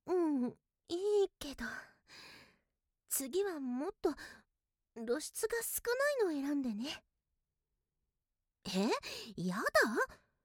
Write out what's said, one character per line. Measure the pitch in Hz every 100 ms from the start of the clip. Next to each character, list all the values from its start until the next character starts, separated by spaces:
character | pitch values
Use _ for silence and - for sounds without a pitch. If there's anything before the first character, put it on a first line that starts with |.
| -
う | 359 330 277 247
ん、 | - _ _ -
い | 349 403 415
い | 392 -
け | 294
ど。 | 262 233 - - _ _ - - - - _ _ _ _ _ -
次 | - 269 349
は | 403 320
も | 262 247 320
っ | -
と | 339 - - - _ _ _ _ _
露 | 233 226 277
出 | - - 427
が | 466
少 | - - 480 494 571 554
な | 381
い | 294
の |
を | 277
選 | 294
ん |
で | 254
ね。 | 208 277 - _ _ _ _ _ _ _ _ _ _ _ _ _ _ _ _ -
え？ | 185 214 494 - 508 233 185
や | 180 185 539 640 294 262 523 - _ _